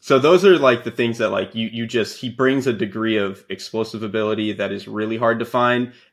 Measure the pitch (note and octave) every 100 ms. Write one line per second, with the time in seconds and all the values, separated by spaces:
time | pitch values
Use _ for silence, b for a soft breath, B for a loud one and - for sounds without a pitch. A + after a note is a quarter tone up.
0 | - C3+ C#3+ F3+ G3 E3+ C3+ A#2+ A#2 -
1 | A#2 A#2 G#2+ G2 G2+ A2+ A2 A2+ A2+ A#2+
2 | G#2 - B2+ B2 C3 C3+ B2 G#2+ A2 G#2+
3 | A2 G#2+ G2 F#2+ - F#2+ - A2 A2 A2
4 | G#2+ A2 G#2+ G#2+ G#2+ G2 G2+ G2+ G#2+ G#2
5 | A2 A2+ A#2 A#2 A#2 B2 B2 B2 B2 b
6 | b